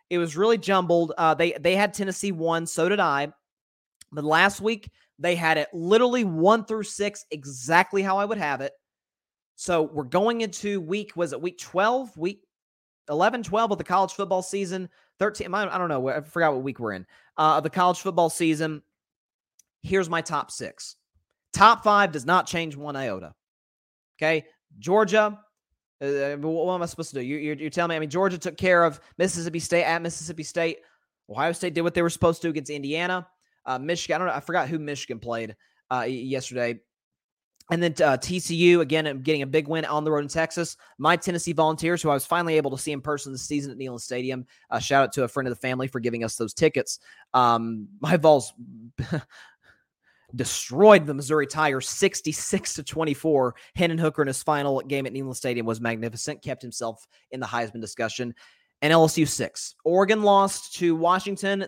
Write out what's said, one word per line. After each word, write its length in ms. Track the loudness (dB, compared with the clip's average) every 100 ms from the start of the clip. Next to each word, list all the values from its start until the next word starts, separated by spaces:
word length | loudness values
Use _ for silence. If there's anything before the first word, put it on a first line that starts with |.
| _
it 80 | -2
was 180 | -2 0
really 220 | 2 2
jumbled. 540 | 2 2 4 2 2 2
Uh, 160 | 2
they, 200 | 4 0
they 240 | 0 0 2
had 180 | 2
Tennessee 380 | 0 -6 -4 -4
one, 340 | -2 0 0 -2
so 220 | -2 0
did 120 | 2
I. 320 | 2 0 -2 -8 _ _ _ _ _ _ -14
But 120 | -6
last 360 | 2 4 4 2
week, 300 | -2 -4 -6 -20 _ _
they 180 | -2 0
had 220 | 2 0
it 100 | -2
literally 520 | -4 2 4 6 2
one 400 | 0 2 4 4
through 180 | 2 -6
six, 420 | -6 -6 -6 -6 -12
exactly 720 | -12 -12 -12 2 2 4 0
how 160 | 0 0
I 60 |
would 140 | -2 -2
have 220 | -4 -4
it. 120 | -6 -10 _ _ _ _ _ _ _ -12
So 260 | -2 0
we're 220 | 0 -4
going 360 | -2 0 2 0
into 400 | -4 -6 -4 -4
week, 320 | -4 -6 -6
was 180 | -4 -4
it 80 | -4
week 180 | -8 -8
twelve, 560 | -6 0 2 0 -4 -6
week 260 | -6 -6 _ _ _ _ _ _ -6
eleven, 340 | 2 2 0
twelve 280 | -2 0 0
of 80 | -2
the 60 |
college 280 | 0 0 0
football 300 | -2 -2 -2
season, 460 | -2 -4 -4 -6 -8 _ _ _
thirteen, 340 | -4 -2 -6
I, 180 | -4 -2
I 60 | -2
don't 100 | -2
know, 200 | -2 -2
I 140 | -4
forgot 320 | -4 0 2
what 80 | 2
week 180 | -4 -6
we're 140 | -6
in, 120 | -8 -12 _ _ 2
uh, 200 | 4 4
of 40 |
the 80 | 0
college 300 | 2 2 2
football 300 | 0 2 2
season. 520 | 2 0 0 -4 -8 -16 _ _ _ _ _ _ _ _ _
Here's 280 | -2 0 0
my 120 | -2
top 280 | -2 -4 -6
six. 460 | -10 -12 -12 -18 -20 _ _ _ _ _
Top 320 | 6 8 8
five 260 | 6 4 4
does 160 | 0 0
not 220 | 2 2
change 280 | -4 -6 -8
one 200 | -10 -6
iota. 360 | -6 -6 -10 -20 _ _ _ _ _ _ _ _
Okay, 280 | 0 0 -4 _ _ -10
Georgia, 580 | 0 2 4 4 2 -2 _ _ _ _ _ _
uh, 60 | -4
wh-, 380 | -2 -2 -4
what 300 | -4 -2 0
am 80 | -2
I 40 | -4
supposed 240 | -8 -10
to 100 | -8
do? 20 |
You, 140 | -6 -6
you're, 200 | -6 -6
you're 140 | -6
telling 200 | -2 -2
me, 60 | -2
I 40 |
mean, 100 | -4
Georgia 280 | 0 0 0
took 180 | -6 -2
care 260 | 4 6
of 160 | 4 2 -10 -2
Mississippi 420 | -2 0 -6 -6
State 240 | 0 2
at 180 | 2 0
Mississippi 400 | -4 -8 -10 -12
State. 360 | -8 -2 -2 -4 _ _ _ _ -12
Ohio 220 | -2 -2
State 220 | -2 -4
did 80 | -2
what 120 | 0
they 80 | 2
were 80 | 0
supposed 320 | 4 2 2
to 60 | -2
against 220 | -4 -6
Indiana. 580 | -8 -4 -4 -2 -4 -8 _ _ _
Uh, 140 | -8 -6
Michigan, 380 | -4 -4 -2 -2
I 20 |
don't 80 | -2
know, 80 |
I 60 | -4
forgot 280 | -2 -2 -2
who 120 | -4
Michigan 400 | -6 -8 -10 -10
played, 320 | -6 -6 -8 -12 _ _ _
uh, 120 | -4
y-, 40 | -4
yesterday. 760 | -6 -6 -6 -6 -4 -4 -4 _ _ _ _ _ _ _ _ -6
And 120 | 0
then, 120 | 0 2
uh, 140 | 2 2
T 220 | 0 -4
C 140 | -4 2
U, 260 | 6 6
again, 400 | 4 0 0 -4
getting 180 | -2 -2
a 60 | 0
big 220 | 0 0
win 180 | -4 -2
on 180 | -2
the 80 | 0
road 60 | -2
in 100 | -2
Texas. 480 | -2 -2 -2 -6 -8 _ -2
My 180 | 2 2
Tennessee 380 | 0 -4 -2
Volunteers, 480 | 2 2 2 0 0
who 80 | 2
I 40 |
was 120 | 0 0
finally 320 | -2 2 0
able 120 | 0
to 40 | -4
see 160 | -6
in 80 | -6
person 320 | -6 -6 -6
this 80 | -12
season 320 | -6 -6 -6
at 60 | -10
Neyland 240 | -10 -10
Stadium. 420 | -8 -6 -4 -6 -10 _ _
Uh, 80 | -4
shout 260 | 2 4
out 80 | 4
to 100 | 2
a 40 | -2
friend 200 | -2 -4
of 60 |
the 60 | -4
family 280 | -4 -4 -4
for 100 | -4
giving 260 | -4 -2
us 120 | -4 -4
those 160 | -6
tickets. 460 | 2 2 2 -2 -8 _ -20 _
Um, 560 | 4 4 4 0 -6 -10 -8
my 180 | 0 4
Vols 340 | 6 6 4 -10 -20 -20 -12 -10
<laughs> 1400 | -6 -6 -8 -16 -20 _ _ _ _ _ _ _ _
destroyed 720 | -8 -6 -6 -6 6 10 10 8
the 80 |
Missouri 320 | -4 -2 0 0
Tigers 420 | 0 0 0 -4
sixty-six 840 | 0 0 0 -6 -6 -4 -4 -4
to 80 | -8
twenty-four. 720 | -8 -4 -2 -2 2 2 2 -2 -10
Hendon 220 | -2 0 2
Hooker 240 | 0 0
in 80 | -2
his 140 | -2
final 400 | 0 0 0 -2
game 240 | -2 -4 -4
at 80 |
Neyland 220 | -6 -8 -6
Stadium 280 | -4 -2
was 160 | -2 -2
magnificent, 640 | -4 -4 -6 -8 -10 -10
kept 180 | -10 -10
himself 460 | -10 -10 -8 -10 _ _ _
in 100 | -10
the 60 | -6
Heisman 340 | -4 -4 -8
discussion. 540 | -12 -6 -6 -4 -8 -10 -20 _ _ _
And 100 | 4
L 120 | 6
S 120 | 6 4
U 80 |
six. 500 | 0 0 -6 -8 -14 -6 2
Oregon 360 | 4 4 4
lost 520 | 4 4 4 -2 -10
to 200 | -2 0
Washington. 720 | 2 2 0 -2 -4 -2 -2